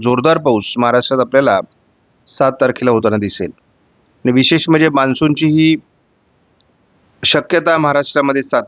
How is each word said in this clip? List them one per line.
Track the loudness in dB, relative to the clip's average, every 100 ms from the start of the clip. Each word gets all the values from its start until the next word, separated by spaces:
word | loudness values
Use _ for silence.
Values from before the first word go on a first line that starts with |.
जोरदार | 0 0 2 0
पाऊस | 0 -2 -2 -4
महाराष्ट्रात | 0 0 0 -4
आपल्याला | 0 0 2 0 -2 _ _ _ _ _ -10
सात | -2 -2 0
तारखेला | -2 0 0
होताना | 2 0 -2
दिसेल. | -4 -6 -10 -10 _ _ _ _ _ _
आणि | 0
विशेष | 2 2 0 2
म्हणजे | 2 2
मान्सूनची | 0 0 0 -2 0 0
ही | 2 2 0 -6 _ _ _ _ _ _ _ _ _ _ _ _ _
शक्यता | -4 -2 0 -2 0 0
महाराष्ट्रामध्ये | 0 0 -2 -2 0 -2
सात | -2 -4